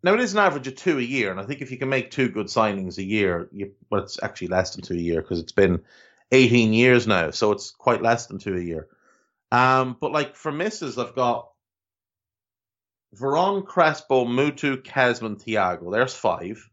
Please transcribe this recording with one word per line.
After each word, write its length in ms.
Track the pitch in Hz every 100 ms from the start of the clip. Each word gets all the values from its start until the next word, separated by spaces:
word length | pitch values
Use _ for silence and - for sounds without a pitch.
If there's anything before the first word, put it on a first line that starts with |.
Now, 120 | 180
it 60 | 214
is 120 | 240
an 80 | 202
average 260 | 196 147 131
of 80 | 131
two 220 | 180 147
a 40 |
year, 280 | 120 135 101
and 80 | 92
I 60 |
think 160 | 98 139
if 100 | -
you 60 | 127
can 120 | 135
make 220 | 135 127
two 180 | - 123
good 180 | 101 98
signings 520 | 120 110 98 92 85
a 60 |
year, 440 | 95 107 95 85 -
you, 200 | 104 98 _ _
well, 120 | 101
it's 180 | - -
actually 280 | - - 87
less 260 | 92 92
than 80 | 95
two 120 | -
a 20 | 87
year 260 | 85 82
'cause 180 | 80 87
it's 120 | 82
been 300 | - 98 87 _ _ _ _ _
eighteen 400 | 135 123 120 110
years 340 | 110 123 123 110
now, 240 | 95 80
so 220 | - 107
it's 180 | 101 -
quite 320 | _ - 113
less 240 | 117 117 -
than 120 | 95
two 180 | 101 92
a 40 |
year. 280 | 87 80 - _ _ _ _ _ _
Um, 440 | 120 127 131 127 123
but, 100 | 151
like, 240 | 147 143
for 160 | - 156
misses, 460 | 147 208 220 147 117
I've 160 | 117
got 360 | - 123 120 - _ _ _ _ _ _ _ _ _ _ _ _ _ _ _ _
Veron, 520 | 104 135 147 185 202 196
Crespo, 580 | - 160 143 - 131
Mutu, 580 | 120 123 147 - 143 131
Kezman, 580 | - 139 123 113 113 101
Thiago. 520 | - 110 92 87 87
There's 220 | 107 131
five. 520 | - 110 85 87 107 _